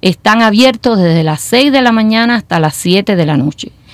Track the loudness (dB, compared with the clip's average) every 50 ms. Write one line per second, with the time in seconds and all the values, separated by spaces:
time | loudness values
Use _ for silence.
0 | 0 -2 -2 0 _ 0 2 2 2 2 2 4 2 2 2 0 -2 -2 0 2
1 | 2 2 2 0 0 -2 -2 -4 -6 -2 0 0 2 2 2 2 0 2 0 0
2 | 0 0 0 0 0 0 -2 -2 -4 -4 -2 -2 -2 -2 -4 -4 -4 -2 0 0
3 | 0 -2 -2 -2 0 0 0 -2 -2 -4 -4 -8 -14 -18 -18 _ _ -20